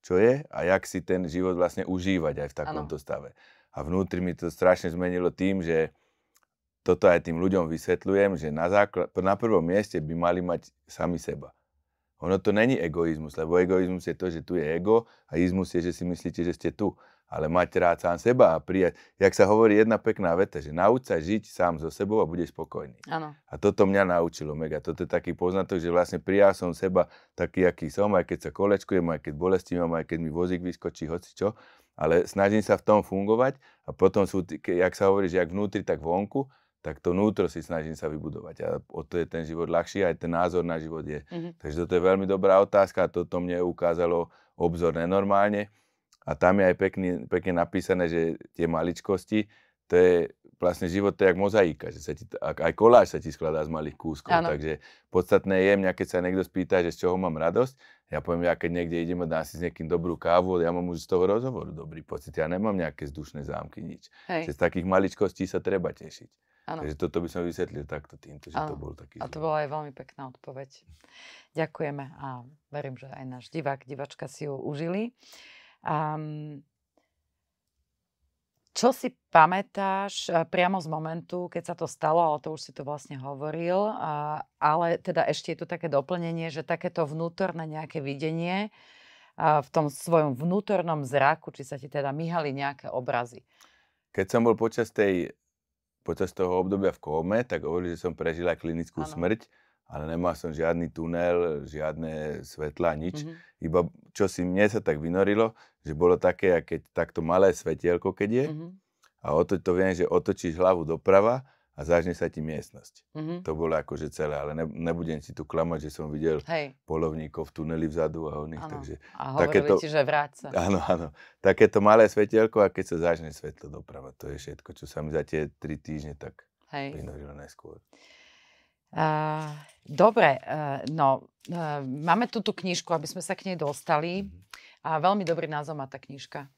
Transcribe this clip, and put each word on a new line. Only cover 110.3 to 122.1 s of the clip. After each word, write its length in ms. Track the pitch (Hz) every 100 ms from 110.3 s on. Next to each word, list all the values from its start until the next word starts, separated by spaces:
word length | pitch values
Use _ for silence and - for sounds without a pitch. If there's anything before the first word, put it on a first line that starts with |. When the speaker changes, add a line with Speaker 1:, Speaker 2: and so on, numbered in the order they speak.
| 92 90
Speaker 1:
hlavu 300 | 80 92 90
doprava 580 | 78 80 - 95 107 127 131 _ _
a 80 | -
začne 300 | 76 85 87
sa 160 | 82 82
ti 120 | 80
miestnosť. 560 | 78 76 - - - _ _
Speaker 2:
Mhm. 220 | 156 156 175
Speaker 1:
To 120 | 185
bolo 220 | 78 80
akože 360 | 80 71 73 76
celé, 240 | - 78
ale 160 | 73 73
ne-, 140 | 78 80
nebudem 500 | - 82 85 82 78
si 120 | -
tu 120 | -
klamať, 360 | 78 80 82 82
že 100 | 76
som 160 | 78 78
videl 340 | 76 80 76
Speaker 2:
Hej. 300 | 73 165 135 -
Speaker 1:
polovníkov 640 | - 80 80 80 78 82 76
v 60 |
tuneli 320 | - 78 80 80
vzadu 400 | 80 78 80 78
a 120 | 76
oných, 200 | 78 78
Speaker 2:
Áno. 120 | 78
Speaker 1:
takže 220 | 73 69 73 -
Speaker 2:
A 100 | - 135
hovorili 140 | 135 170
Speaker 1:
takéto 240 | - 147
Speaker 2:
ti, 140 | - 156
že 140 | 151
vráť 300 | 139 151 147 -
sa. 100 | -
Speaker 1:
Áno, 260 | 95 87 95
áno. 280 | - 87 80 - - _
Takéto 400 | 98 90 113 107
malé 240 | 104 113
svetielko, 540 | 107